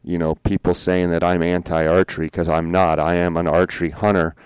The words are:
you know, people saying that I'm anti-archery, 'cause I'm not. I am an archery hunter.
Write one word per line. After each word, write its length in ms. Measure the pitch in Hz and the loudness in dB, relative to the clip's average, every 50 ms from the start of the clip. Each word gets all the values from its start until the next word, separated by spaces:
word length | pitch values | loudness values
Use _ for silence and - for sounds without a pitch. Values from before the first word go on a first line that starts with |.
| - | -6
you 140 | - 87 | -4 -4
know, 180 | 85 80 80 80 | -2 0 -2 -2
people 380 | _ _ - 98 95 - 90 87 | _ _ -4 -4 0 0 -2 -2
saying 360 | - - 92 90 90 90 87 | 0 -2 0 0 0 0 0
that 140 | 85 82 85 | 0 0 0
I'm 180 | 87 90 87 | 0 0 0
anti-archery, 880 | 82 85 90 90 87 - 82 80 80 78 85 92 92 - - 80 80 80 | 0 0 0 -2 -2 -2 -2 0 2 2 4 2 2 0 -2 -6 -8 -6
'cause 180 | - 92 85 | -4 -4 -2
I'm 240 | 82 78 82 82 82 | 0 0 0 0 0
not. 280 | 87 92 92 82 80 76 | 2 2 2 2 2 0
I 160 | 76 82 87 | 0 0 0
am 200 | 87 87 87 82 | 0 0 0 -2
an 120 | 82 87 | -2 0
archery 420 | 82 73 85 92 87 - - 87 80 | 2 2 2 2 0 -2 -6 -6 -6
hunter. 460 | 73 - - 104 101 92 80 82 - _ - | -4 -2 0 2 2 2 0 0 -4 _ -20